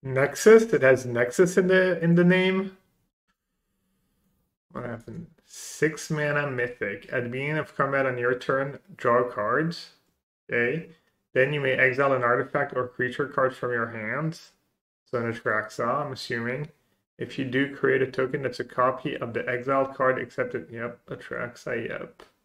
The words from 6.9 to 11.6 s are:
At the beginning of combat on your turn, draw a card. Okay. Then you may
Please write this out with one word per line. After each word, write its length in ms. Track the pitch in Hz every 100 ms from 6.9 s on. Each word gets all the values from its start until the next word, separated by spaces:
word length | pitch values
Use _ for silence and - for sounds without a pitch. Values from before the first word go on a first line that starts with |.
| 101 -
At 120 | 135
the 60 | 120
beginning 280 | 127 143 156
of 180 | - -
combat 300 | 139 139 135
on 120 | 123
your 200 | 120 127
turn, 420 | - 135 139 135 _ -
draw 280 | 127 120
a 80 | 123
card. 440 | - 104 127 160 170 - _ _ _ _ _ _
Okay. 380 | 120 120 156 - - _ _ _
Then 200 | 131 135
you 60 |
may 140 | 147